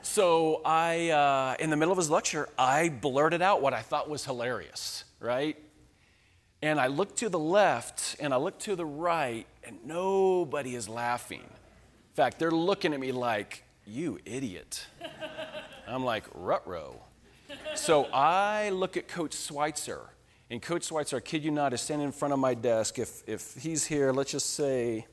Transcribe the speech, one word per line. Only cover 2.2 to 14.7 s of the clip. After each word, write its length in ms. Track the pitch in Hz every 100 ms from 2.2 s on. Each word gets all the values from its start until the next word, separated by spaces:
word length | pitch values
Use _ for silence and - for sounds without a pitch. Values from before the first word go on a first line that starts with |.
| - 160 143 -
I 300 | 127 143 170
blurted 520 | 131 139 131 156 165
out 220 | 180 202
what 100 | 135
I 80 | 120
thought 260 | 113 147 143
was 160 | 147 -
hilarious, 800 | 123 120 117 71 - - - - _
right? 380 | 113 123 151 151 - _ _ _ _ _ _ _ _ _
And 180 | 156 151
I 80 | 127
looked 300 | 139 202 -
to 100 | 226
the 100 | 175
left 760 | 156 196 190 123 - - - -
and 140 | 151
I 40 | 127
looked 240 | 170 190
to 120 | - 185
the 100 | 160
right, 640 | 143 175 165 135 117 - -
and 200 | - -
nobody 920 | - 165 190 196 190 185 160 143 127 123
is 120 | 104
laughing. 540 | 113 120 120 - -
In 720 | - - - - - _ _
fact, 240 | - 131 -
they're 140 | 165
looking 420 | 165 175 196 175
at 60 | 147
me 120 | 131
like, 520 | 127 120 107 98 - _ _ -
"You 340 | 113 165 95 -
idiot." 600 | 123 135 87 -